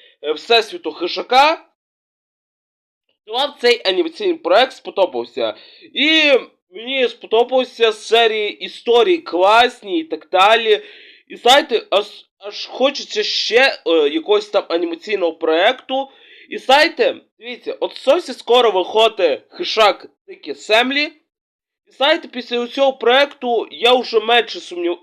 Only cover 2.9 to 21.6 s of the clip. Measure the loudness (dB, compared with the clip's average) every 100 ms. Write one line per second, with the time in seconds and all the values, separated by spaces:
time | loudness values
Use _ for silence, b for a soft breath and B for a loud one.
2.9 | _ _ _ -10 -6 -6 -2 0 0 0
3.9 | -2 -2 -2 -4 -2 2 4 4 -2 -10
4.9 | -2 -2 -2 -8 -6 -6 -6 B B B
5.9 | -4 0 2 2 0 -2 _ _ -16 -8
6.9 | -4 -4 -6 -2 0 0 0 -2 0 -2
7.9 | -2 0 2 2 0 -6 -8 -14 -10 0
8.9 | 2 4 0 -2 0 4 4 4 -2 -6
9.9 | -6 -6 -10 -4 2 4 4 2 0 B
10.9 | B B B _ -4 4 4 4 -4 0
11.9 | -2 -2 -10 _ _ -16 -14 -14 -2 -2
12.9 | -2 -8 -6 -4 -4 0 2 2 0 0
13.9 | 2 2 -2 0 -2 0 -4 -2 -4 -4
14.9 | -8 -8 -4 -4 -2 -2 2 0 0 -6
15.9 | -8 -8 B B B B -10 2 2 2
16.9 | 0 -2 -2 _ _ -16 -12 -12 -6 -8
17.9 | -2 0 0 0 -12 0 2 4 2 0
18.9 | 2 0 2 0 -2 -8 -12 -6 0 0
19.9 | 0 -10 _ _ -20 -14 -14 -2 0 0
20.9 | -2 -4 -8 _ _ _ _